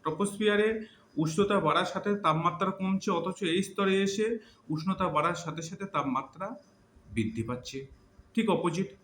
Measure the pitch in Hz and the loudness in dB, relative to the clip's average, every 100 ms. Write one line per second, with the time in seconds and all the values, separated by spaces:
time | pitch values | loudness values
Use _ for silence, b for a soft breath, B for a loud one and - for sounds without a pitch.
0 | 160 156 202 - 208 208 214 226 B B | -4 -2 -2 2 2 4 2 0 B B
1 | B - 160 208 202 196 156 156 180 190 | B -2 0 2 4 4 4 2 0 -2
2 | 208 202 - 160 170 170 190 190 190 190 | -2 2 2 4 2 0 -2 0 0 0
3 | - 175 170 180 180 180 190 - 196 190 | 2 0 -2 -2 0 0 0 0 2 4
4 | 196 208 214 233 B B - 156 175 185 | 2 0 -2 -2 B B -6 -4 -2 -2
5 | 180 151 165 170 160 151 156 196 196 151 | 0 2 0 -2 -6 -8 -10 -10 -6 -4
6 | 135 131 139 165 196 254 _ _ _ - | -2 -4 -6 -10 -10 -10 _ _ _ -20
7 | - 110 110 113 113 123 - 135 135 - | -6 -4 -2 -4 -6 -8 -10 -12 -14 -20
8 | _ - - - 214 175 175 160 196 - | _ -20 -4 0 2 2 0 -2 -4 -8